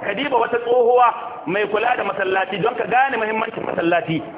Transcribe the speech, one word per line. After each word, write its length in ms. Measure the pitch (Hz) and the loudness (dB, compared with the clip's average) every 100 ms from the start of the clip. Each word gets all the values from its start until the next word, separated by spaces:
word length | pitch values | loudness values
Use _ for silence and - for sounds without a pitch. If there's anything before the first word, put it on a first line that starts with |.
Ka 80 | 202 | -4
diba 220 | 202 285 247 | -4 0 0
wata 220 | 233 233 | 0 -2
tsohuwa 540 | 233 247 233 247 240 - - - - | 2 4 6 6 4 2 -10 -10 -4
mai 160 | 190 208 | -2 0
kula 280 | 214 233 233 | 0 0 0
da 80 | |
masallaci 560 | 202 196 190 190 190 202 | -2 -2 0 0 0 0
don 140 | 214 247 | -2 -2
ka 80 | - | 0
gane 240 | 233 269 240 | 2 2 0
muhimmancin 460 | 220 220 - - | -2 -2 -4 -6
masallaci. 560 | - - 170 170 160 160 - | -6 -2 2 2 0 -4 -4